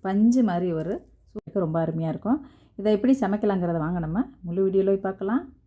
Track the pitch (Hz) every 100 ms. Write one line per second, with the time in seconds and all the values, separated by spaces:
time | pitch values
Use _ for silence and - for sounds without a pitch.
0 | 190 196 220 247 226 175 180 160 160 277
1 | - _ _ 160 - 202 170 165 165 160
2 | 165 160 202 285 - - _ - 202 208
3 | 247 269 202 208 208 196 175 165 156 180
4 | 160 180 - - 175 175 190 190 190 196
5 | 190 190 196 247 277 -